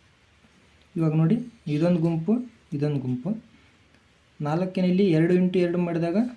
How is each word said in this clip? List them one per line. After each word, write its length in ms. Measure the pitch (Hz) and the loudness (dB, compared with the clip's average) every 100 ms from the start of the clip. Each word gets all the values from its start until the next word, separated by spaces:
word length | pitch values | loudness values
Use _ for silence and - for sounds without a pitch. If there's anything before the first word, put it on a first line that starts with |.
| _ _ _ _ _ _ _ _ _ 170 | _ _ _ _ _ _ _ _ _ -2
ಇವಾಗ 140 | 160 160 | 0 2
ನೋಡಿ, 140 | 160 233 - - - 147 | 2 0 -4 -14 -6 0
ಇದೊಂದು 260 | 175 175 165 | 2 2 0
ಗುಂಪು, 280 | 165 165 247 - - - 147 | -2 -2 -2 -4 -16 -10 -4
ಇದೊಂದು 220 | 147 143 127 | -2 -2 -4
ಗುಂಪು. 260 | 123 175 220 - _ _ _ _ _ _ _ _ - 147 | -6 -6 -8 -10 _ _ _ _ _ _ _ _ -10 -4
ನಾಲ್ಕನೇ 420 | 165 185 185 180 | -2 -2 -2 0
ಇಲ್ಲಿ 120 | 180 202 156 | 2 4 4
ಎರಡು 140 | 170 180 | 4 4
ಇಂಟು 140 | 185 185 175 | 2 2 0
ಎರಡು 120 | 175 170 | 0 -2
ಮಾಡಿದಾಗ 320 | 165 170 190 247 | -2 -2 0 -2